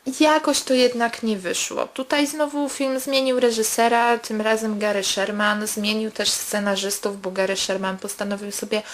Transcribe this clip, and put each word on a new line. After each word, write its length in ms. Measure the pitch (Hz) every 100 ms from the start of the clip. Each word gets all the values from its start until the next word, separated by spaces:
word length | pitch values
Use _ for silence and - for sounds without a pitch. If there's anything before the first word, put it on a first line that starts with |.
| 262 262
jakoś 420 | 302 311 311 277
to 120 | -
jednak 500 | 254 247 240 233 -
nie 140 | 226 202
wyszło. 480 | 175 - - - -
Tutaj 420 | - 262 294 285
znowu 420 | 302 294 294 285
film 300 | - 269 262
zmienił 400 | 277 269 262 247
reżysera, 800 | 240 226 214 - 233 233 240 233
tym 240 | - 214
razem 380 | 214 220 220 208
Gary 240 | 208 202
Sherman, 640 | 190 - 202 208 208 208 214
zmienił 440 | 214 208 214 220
też 180 | - 208
scenarzystów, 920 | - - 208 202 190 196 - 208 202
bo 100 | 190
Gary 260 | 190 190 196
Sherman 400 | - 190 190 190
postanowił 540 | 202 - 202 202 202
sobie, 300 | - 208 214 -